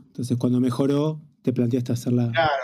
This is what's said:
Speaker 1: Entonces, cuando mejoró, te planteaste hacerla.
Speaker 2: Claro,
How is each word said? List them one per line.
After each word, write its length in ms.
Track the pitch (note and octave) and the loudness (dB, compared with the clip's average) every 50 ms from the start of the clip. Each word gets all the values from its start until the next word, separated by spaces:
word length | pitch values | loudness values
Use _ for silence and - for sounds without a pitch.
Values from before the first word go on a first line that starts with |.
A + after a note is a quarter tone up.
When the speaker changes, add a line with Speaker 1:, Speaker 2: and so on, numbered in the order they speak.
| - | -16
Speaker 1:
Entonces, 280 | _ - - B2 B2 A#2+ | _ -10 -8 -4 -2 -2
cuando 220 | B2 C3+ B2 B2 B2 | 0 0 2 2 2
mejoró, 640 | B2+ B2+ A#2+ C#3 C#3 C3+ C#3+ C#3+ D3+ D#3 D#3 D3+ - - _ _ - | 2 0 0 0 0 2 2 2 0 -2 -2 -6 -10 -18 _ _ -4
te 100 | - B2+ | -2 0
planteaste 380 | B2 A#2+ A#2 C3 B2+ B2 - A#2+ | 0 0 0 0 -2 -2 -2 -4
hacerla. 380 | A#2+ - B2+ B2 B2 A#2+ A#2 A#2 | -2 0 0 2 2 2 0 0
Speaker 2:
Claro, 300 | - D#3+ D3+ C#3+ C3+ | 0 0 2 0 -2